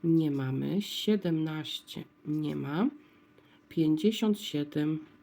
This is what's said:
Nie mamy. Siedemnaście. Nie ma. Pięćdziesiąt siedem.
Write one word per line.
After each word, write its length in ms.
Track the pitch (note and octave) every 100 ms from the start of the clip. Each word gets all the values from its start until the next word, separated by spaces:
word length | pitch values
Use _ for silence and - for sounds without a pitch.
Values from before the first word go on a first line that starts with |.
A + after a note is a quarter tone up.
Nie 280 | E3+ E3 D#3
mamy. 500 | C#3 C3 C3+ C#3 F3+
Siedemnaście. 1200 | G3+ - - G#3+ F3+ D#3+ D#3 D#3 D3 - - - D#3+ _ -
Nie 300 | D3+ D3+ D3
ma. 340 | C#3 D#3 C4 - - _ _ - _ _ _
Pięćdziesiąt 720 | - D#3 D#3 G3+ A3+ G#3+ G#3
siedem. 600 | - D3 D3 D3+ D3+ D#3 - -